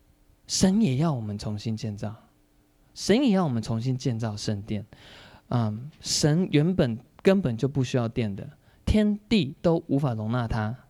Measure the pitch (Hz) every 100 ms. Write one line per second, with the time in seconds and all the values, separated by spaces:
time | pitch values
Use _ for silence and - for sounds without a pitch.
0 | _ _ _ _ - - 190 196 202 127
1 | 165 131 107 104 110 104 113 107 110 101
2 | 107 110 _ _ _ _ _ _ _ -
3 | - 226 285 190 165 117 107 113 127 127
4 | 135 113 117 107 - 104 95 107 95 -
5 | - - - - _ 120 110 107 139 -
6 | - - 151 160 190 143 160 185 131 113
7 | - - 190 196 170 113 131 143 123 131
8 | 113 127 110 95 147 - _ _ - 214
9 | 214 208 - 220 131 - 175 165 - 135
10 | 147 110 107 123 117 113 107 120 -